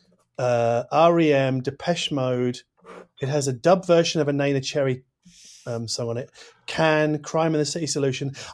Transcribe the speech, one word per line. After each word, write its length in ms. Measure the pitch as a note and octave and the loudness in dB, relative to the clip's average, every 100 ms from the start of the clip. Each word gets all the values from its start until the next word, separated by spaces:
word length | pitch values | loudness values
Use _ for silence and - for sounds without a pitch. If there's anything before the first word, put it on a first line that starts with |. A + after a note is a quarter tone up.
| _ _ _ - | _ _ _ -4
uh, 460 | B2 A#2+ A#2 A#2 B2+ | 0 2 2 0 0
R 280 | D3 E3 E3+ | 4 4 4
E 140 | D#3+ | 4
M, 280 | C#3 C3+ C3 | 4 2 0
Depeche 500 | B2+ C3+ - E3+ - | -4 -6 -4 -4 -4
Mode. 480 | C#3+ B2+ B2 B2 B2 - _ - - - _ | -2 -2 0 -2 -4 -10 _ -20 -20 -20 _
It 80 | C3 | -4
has 180 | D3 C3+ | -2 -2
a 60 | |
dub 340 | B2 D#3+ F#3 F3+ | 0 2 2 4
version 320 | E3+ E3 E3+ | 4 4 0
of 80 | C#3+ | 0
a 60 | |
Neneh 280 | C#3+ C#3 C#3 | 0 0 0
Cherry, 440 | C3+ D3+ C3+ C3 - _ - - - - - | -2 -2 0 -2 -8 _ -20 -20 -20 -18 -10
um, 220 | A#2 A2+ | -8 -6
song 220 | - A#2+ | -6 -6
on 80 | A#2 | -6
it. 120 | C3+ - - _ - | -8 -16 -20 _ -10
Can, 540 | - D#3+ D#3 D3+ D3+ | 0 2 4 2 0
Crime 340 | D3+ D#3+ E3 | -2 -2 0
in 60 | D#3 | 0
the 60 | D3 | -2
City 220 | F3 D3+ | -4 -4
Solution. 460 | D3 C#3 C3 C#3 C3+ - | -2 -2 -2 -6 -8 -6